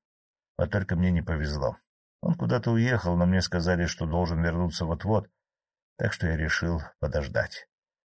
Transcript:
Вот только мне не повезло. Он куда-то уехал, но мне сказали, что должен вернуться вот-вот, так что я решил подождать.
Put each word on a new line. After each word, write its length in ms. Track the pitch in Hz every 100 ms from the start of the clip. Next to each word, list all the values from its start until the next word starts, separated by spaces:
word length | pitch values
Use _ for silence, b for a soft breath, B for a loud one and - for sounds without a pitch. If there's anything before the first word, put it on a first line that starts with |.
| _ _ _ _ _ -
Вот 140 | 80
только 260 | 101 95 87
мне 140 | 90
не 100 | 87
повезло. 560 | 76 80 73 73 67 - _ _ _ _
Он 140 | - 170
куда-то 360 | 117 110 113
уехал, 440 | 113 120 120 90 87
но 100 | 87
мне 160 | 92
сказали, 440 | 87 87 85 87 85
что 200 | - 82
должен 380 | 85 85 80
вернуться 400 | 85 82 87 -
вот-вот, 460 | 80 82 98 107 92 _ _ _ _ _ _ -
так 140 | 110
что 160 | - 85
я 80 | 80
решил 460 | 78 - 85 82 71 -
подождать. 680 | 73 76 69 - - - - _ _ _